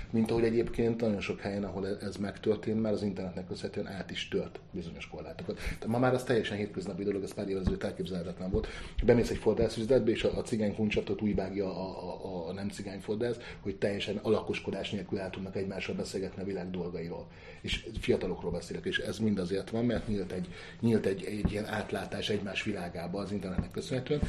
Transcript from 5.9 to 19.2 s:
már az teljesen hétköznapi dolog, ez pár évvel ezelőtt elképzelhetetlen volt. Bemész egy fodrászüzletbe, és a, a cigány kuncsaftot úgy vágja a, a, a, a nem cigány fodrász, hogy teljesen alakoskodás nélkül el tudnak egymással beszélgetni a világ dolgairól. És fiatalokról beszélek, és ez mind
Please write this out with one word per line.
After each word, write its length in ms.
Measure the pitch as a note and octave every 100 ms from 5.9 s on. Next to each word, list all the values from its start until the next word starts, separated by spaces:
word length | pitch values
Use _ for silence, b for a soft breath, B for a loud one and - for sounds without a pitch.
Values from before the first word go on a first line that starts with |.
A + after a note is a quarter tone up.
| A#2+
már 140 | B2+
az 100 | B2+
teljesen 340 | - A#2 - G#2
hétköznapi 460 | G#2 - F#2 F#2
dolog, 200 | G2+ G2
ez 100 | F#2+
pár 140 | - F#2+
évvel 120 | F#2+
ezelőtt 220 | F#2 F#2+
elképzelhetetlen 680 | G#2 F#2 F2+ F#2 F2 F2+ F#2
volt. 160 | G2+ - B B B G#2
Bemész 240 | A#2+ A2
egy 80 | G2+
fodrászüzletbe, 760 | A2 G#2 A2+ A#2 A2 B2+ A2
és 120 | G#2
a, 140 | G#2 -
a 40 |
cigány 340 | - A2 G#2 G2
kuncsaftot 460 | G#2+ G#2+ G2 G2
úgy 140 | G#2+ G2
vágja 300 | F#2+ G2 F#2
a, 440 | F2 F#2+ F2 F2+
a, 160 | E2 F#2+
a, 220 | F2+ E2
a 40 |
nem 160 | F#2+ G2+
cigány 300 | F#2+ G2 G2
fodrász, 380 | G2+ G#2+ A#2+ A2+ B B
hogy 140 | G#2 F#2+
teljesen 440 | G#2+ G2+ - G#2+
alakoskodás 720 | A2 G#2 - - - F#2+ G2
nélkül 280 | G2+ F2+ G#2
el 100 | F#2+
tudnak 260 | G2 F#2+ G2+
egymással 400 | F#2+ F#2+ - F#2+
beszélgetni 460 | F#2+ G2+ F#2 F#2+
a 40 | F#2+
világ 240 | F#2 F#2
dolgairól. 560 | F#2 F2 E2+ E2+ E2 - B B B
És 240 | - - - -
fiatalokról 520 | - G#2+ F#2 F2 F2
beszélek, 340 | E2+ - F2 F#2+
és 120 | F2
ez 180 | -
mind 200 | F#2